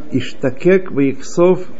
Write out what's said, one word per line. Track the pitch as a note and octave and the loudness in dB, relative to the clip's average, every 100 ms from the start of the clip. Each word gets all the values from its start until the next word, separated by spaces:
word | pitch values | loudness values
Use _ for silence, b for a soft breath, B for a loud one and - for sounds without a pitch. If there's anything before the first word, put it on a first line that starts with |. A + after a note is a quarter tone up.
| - | -2
иштакек | C3 - - C3+ B2+ F3 F#3+ F#3+ | -2 -2 -2 -2 0 2 2 2
ваиксов | C3 C#3 A#2+ - - F3 F3+ - | 0 0 -2 -4 2 4 2 -2